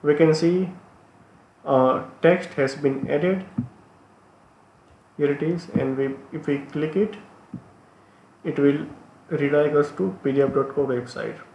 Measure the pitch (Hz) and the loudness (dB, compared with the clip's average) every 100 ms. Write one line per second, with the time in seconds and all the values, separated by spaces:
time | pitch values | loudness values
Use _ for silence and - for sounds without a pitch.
0 | 147 147 160 156 170 180 185 - - - | 2 4 4 4 2 2 -2 -8 -20 -20
1 | - _ - _ _ _ - 135 127 127 | -20 _ -20 _ _ _ 0 4 4 2
2 | - - 165 180 - - 131 - 143 135 | -6 2 2 2 -2 -2 -2 0 -2 -2
3 | 135 147 175 190 - - 131 - - _ | -2 0 0 -2 -4 -8 -8 -14 -20 _
4 | _ _ _ _ _ _ _ _ _ _ | _ _ _ _ _ _ _ _ _ _
5 | _ - 143 143 156 175 - - 135 135 | _ -2 0 0 -2 -2 -2 -2 -2 -2
6 | 135 135 - 156 147 139 139 - 156 190 | -4 -4 -12 -8 -4 -4 -4 -6 -2 0
7 | 208 - - - - - - - - _ | -2 -4 -20 -20 -16 -16 -16 -20 -20 _
8 | _ _ _ _ 170 160 143 147 - - | _ _ _ _ -6 2 4 4 -4 -14
9 | - - - 156 139 147 147 147 147 - | -20 -20 -8 -2 2 2 4 2 0 -2
10 | 185 190 139 135 139 139 131 - 135 123 | -4 -2 -2 2 2 0 -2 -2 -2 -2
11 | 120 - 110 - - | -4 -10 -10 -10 -18